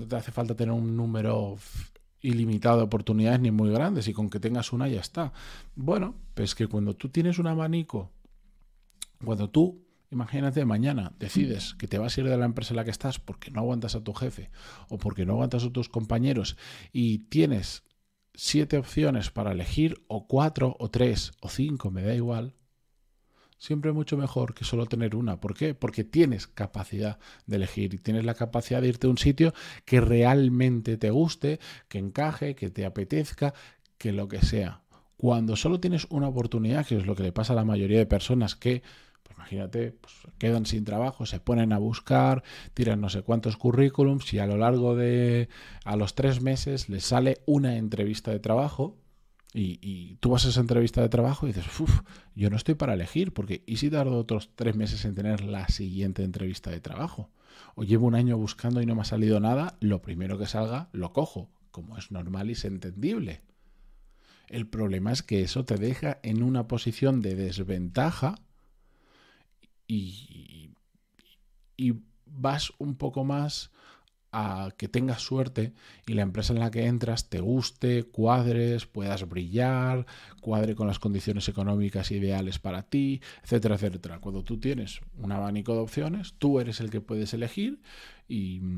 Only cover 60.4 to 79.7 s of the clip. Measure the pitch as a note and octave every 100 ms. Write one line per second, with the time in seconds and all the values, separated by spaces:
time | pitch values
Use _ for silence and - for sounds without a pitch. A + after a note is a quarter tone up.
60.4 | G2+ A2 A2 B2+ F3 - - - D#3 -
61.4 | - _ _ - E2 G#2+ - F#2+ F2 F#2+
62.4 | G#2 A#2 G2+ F#2+ F2+ F#2+ D3 A3+ A2+ D2+
63.4 | - _ _ _ - - - _ _ _
64.4 | _ A#2 A2 A2 G#2 F#2+ G2+ B2+ - G2+
65.4 | F#2 C3 B2+ G#2 A2 C3 D3+ C#3 G#2 A2
66.4 | B2 C3 A2+ A#2+ A#2+ - C3+ C3 G2+ F#2+
67.4 | F#2+ F2+ F#2 F#2 F2+ B2 D3+ - C#3 G#3+
68.4 | _ _ _ _ _ _ _ _ _ _
69.4 | _ _ _ _ - G#2+ F#2 G2+ C3+ -
70.4 | - D#2+ D#2 - _ _ _ _ _ _
71.4 | _ _ _ - B2+ A#2 - _ _ C#3+
72.4 | C3+ D3 - - C#3+ C3+ C#3 C3+ C3+ C#3+
73.4 | D3 - - _ - - _ _ _ A2
74.4 | G#2+ F#2+ F#2+ - G#2 B2+ C3 A#2 - C3
75.4 | B2+ A#2+ A2+ - - - - A2 G2 G2+
76.4 | G#2+ A#2 A2+ A2+ A#2 A#2+ A2+ A2+ - F2
77.4 | F#2+ B2+ A#2+ - B2 A#2+ A#2 - A2 B2
78.4 | A#2+ A#2 A#2+ A#2 - G#2 G2 G2 F2+ F2+
79.4 | F2 G#2+ B2+